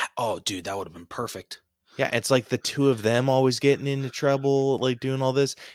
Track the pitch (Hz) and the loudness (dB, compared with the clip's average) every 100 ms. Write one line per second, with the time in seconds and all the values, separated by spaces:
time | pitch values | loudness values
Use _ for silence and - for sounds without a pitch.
0 | - - 117 101 - 95 87 98 90 85 | -4 -4 -4 -4 -4 -6 -6 -8 -8 -12
1 | 87 - 117 95 - - _ _ _ - | -14 -8 -8 -8 -14 -18 _ _ _ -4
2 | 135 117 - 131 - 127 - - 139 117 | -2 0 2 2 2 -4 -4 2 2 4
3 | 107 117 135 131 131 120 143 139 139 139 | 2 2 4 4 2 2 2 2 0 -4
4 | 135 - 143 139 139 139 135 131 131 123 | -6 -2 0 2 2 2 2 0 0 -2
5 | 131 135 131 131 139 - - | -4 -2 0 2 0 -2 -16